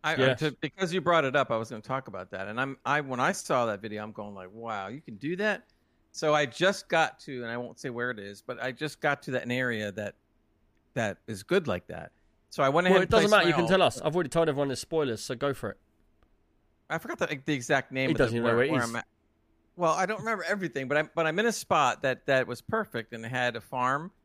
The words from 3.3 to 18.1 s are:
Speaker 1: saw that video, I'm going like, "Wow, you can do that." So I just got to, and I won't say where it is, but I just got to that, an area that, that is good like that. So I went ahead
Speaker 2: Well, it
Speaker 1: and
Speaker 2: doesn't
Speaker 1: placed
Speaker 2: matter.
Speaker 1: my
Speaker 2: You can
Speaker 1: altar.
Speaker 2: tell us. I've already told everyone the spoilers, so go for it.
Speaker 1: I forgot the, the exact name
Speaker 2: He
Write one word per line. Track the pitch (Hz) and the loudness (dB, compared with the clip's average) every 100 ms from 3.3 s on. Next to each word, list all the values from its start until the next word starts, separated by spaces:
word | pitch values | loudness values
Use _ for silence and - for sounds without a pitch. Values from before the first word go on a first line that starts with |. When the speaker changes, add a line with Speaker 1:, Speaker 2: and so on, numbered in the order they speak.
Speaker 1:
saw | - - 139 117 | -2 0 0 0
that | 101 | -2
video, | 107 104 | -6 -10
I'm | 107 | -10
going | 110 104 | -12 -12
like, | 101 92 | -12 -16
"Wow, | 110 117 107 95 | -14 -8 -8 -8
you | 131 | -12
can | 135 104 | -14 -10
do | 139 180 | -8 -2
that." | 214 190 _ _ _ _ _ | -2 -4 _ _ _ _ _
So | - 156 | -4 2
I | 151 143 | 2 0
just | - 180 202 - | 2 0 0 0
got | 165 151 - | 2 2 -2
to, | - 131 | -12 -10
and | 120 | -6
I | 120 | -6
won't | 123 - | -8 -10
say | 135 | -8
where | 120 123 | -4 -4
it | 113 | -4
is, | 101 101 | -10 -14
but | - 120 | -12 -6
I | 123 | -6
just | 120 151 - | -4 -8 -2
got | 151 143 | -2 -2
to | - | -2
that, | 127 | -4
an | 120 | -2
area | 123 127 113 104 | -2 0 -2 -4
that, | 98 104 - _ _ _ _ _ _ _ | -6 -8 -10 _ _ _ _ _ _ _
that | - 110 92 - | -4 -2 -4 -10
is | 101 | -10
good | - 185 160 | 0 0 2
like | 90 - | -4 -4
that. | 85 82 _ _ _ _ | -14 -14 _ _ _ _
So | - | 2
I | 139 | 4
went | 147 180 | 4 6
ahead | |
Speaker 2:
Well, | 185 | 4
it | |
Speaker 1:
and | 190 | 6
Speaker 2:
doesn't | 220 | 4
Speaker 1:
placed | 208 | 6
Speaker 2:
matter. | 208 | 6
Speaker 1:
my | 175 | 6
Speaker 2:
You | |
can | 165 | 4
Speaker 1:
altar. | 175 | 4
Speaker 2:
tell | 190 | 6
us. | 156 - | 4 2
I've | 156 | -2
already | 165 160 | -2 0
told | 165 160 | 2 2
everyone | 139 139 | 2 -2
the | 127 | -2
spoilers, | - 165 143 110 | -2 0 0 -2
so | - | -6
go | 123 139 | -4 -2
for | 131 110 | -2 -6
it. | - _ _ _ _ _ _ _ _ _ _ _ | -10 _ _ _ _ _ _ _ _ _ _ _
Speaker 1:
I | 160 | -8
forgot | - 349 | -8 -4
the, | 165 147 | -4 -4
the | 135 | -2
exact | 143 117 143 - | -4 2 0 0
name | 131 | -2
Speaker 2:
He | 135 | 0